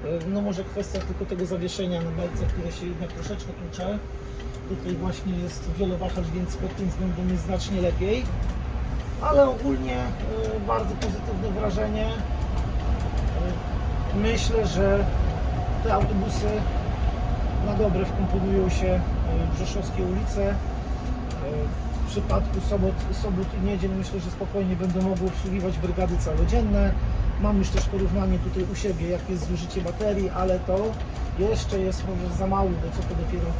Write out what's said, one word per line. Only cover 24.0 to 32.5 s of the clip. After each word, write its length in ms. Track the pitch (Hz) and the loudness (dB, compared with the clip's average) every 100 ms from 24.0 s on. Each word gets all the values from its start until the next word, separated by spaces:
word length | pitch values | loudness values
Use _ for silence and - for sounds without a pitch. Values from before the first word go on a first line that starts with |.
| 190 196 | -2 -4
że 120 | 175 | -4
spokojnie 440 | - 190 202 190 175 | -4 -4 0 0 0
będę 260 | 185 180 | 0 2
mógł 260 | 190 190 185 | 0 2 0
obsługiwać 500 | - 190 196 185 170 | -2 -2 -2 -2 -2
brygady 400 | 170 175 180 180 | -2 0 2 2
całodzienne. 760 | 170 156 175 220 220 202 196 196 - - - - | 2 2 4 4 4 6 4 4 0 2 0 2
Mam 160 | 202 208 | 2 4
już 120 | 185 | 4
też 160 | - - | 2 2
porównanie 540 | 190 190 190 190 180 | 2 2 2 2 2
tutaj 260 | 185 190 180 | 0 0 -2
u 20 | 190 | -2
siebie, 340 | 208 170 170 | -2 0 0
jakie 240 | 175 - | -2 -2
jest 140 | 180 - | -4 -2
zużycie 340 | 180 175 190 | -4 -2 -4
baterii, 480 | 190 202 214 196 190 | -4 -2 0 0 0
ale 300 | 185 185 185 | 0 2 2
to 180 | - 190 220 220 - - - - | 2 0 0 -2 -6 -4 -4 0
jeszcze 400 | 202 214 - 196 | 2 2 2 0
jest 240 | 190 185 190 | 0 0 -2
może 300 | 180 175 185 | -2 -2 0
za 100 | |
mało, 220 | 190 | 2